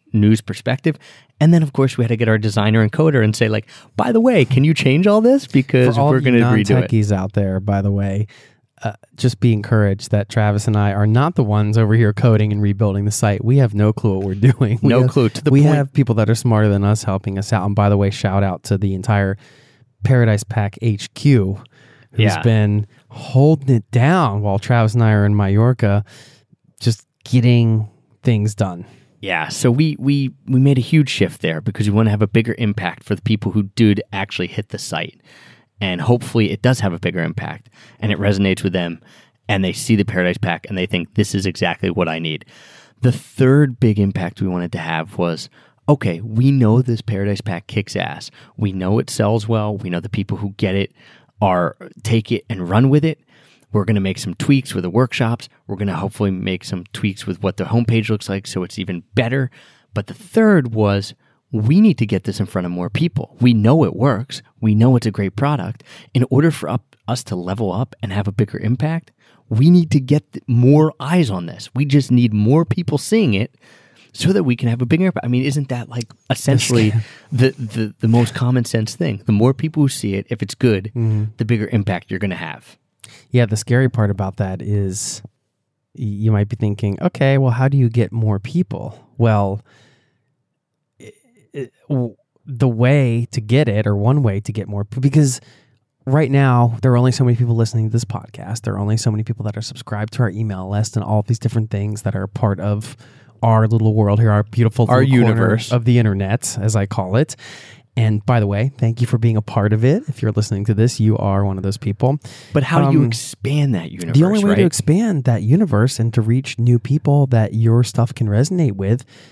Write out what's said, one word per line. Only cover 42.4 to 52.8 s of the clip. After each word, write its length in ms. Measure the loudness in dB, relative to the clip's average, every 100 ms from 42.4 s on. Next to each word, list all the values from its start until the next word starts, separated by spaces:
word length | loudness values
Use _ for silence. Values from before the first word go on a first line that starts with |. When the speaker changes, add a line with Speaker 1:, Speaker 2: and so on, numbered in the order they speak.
| -12 -20 -20 -20 _ -2
Speaker 1:
The 100 | -2
third 680 | -2 -6 0 4 4 2 2
big 180 | 0 2
impact 420 | 0 -2 -6 -6
we 60 | -4
wanted 240 | -4 -6
to 40 | -8
have 400 | -6 -6 -6 -4
was, 320 | -4 -4 -12 _ _ _ -2
okay, 320 | -2 -2 -6
we 300 | -6 0 2
know 300 | 4 4 2
this 200 | 0 -4
Paradise 400 | -4 -4 -4 -4
Pack 260 | -6 -8 -6
kicks 300 | -8 -6 -6
ass. 340 | -8 -10 -16 -20 -18 -6
We 160 | -6
know 260 | -2 -2 0
it 100 | -2
sells 360 | -2 -2 -2 -2
well. 280 | -4 -4 -6
We 140 | -6
know 100 | -6
the 80 | -6
people 280 | -6 -6 -6
who 140 | -8
get 240 | -6 -4 -2
it 180 | -4 _ -20 -20 _ -2
are, 340 | 0 0 -2 -6 -20 -10
take 280 | -2 -2 -2
it 140 | -6 -6
and 200 | -8 -2
run 200 | 2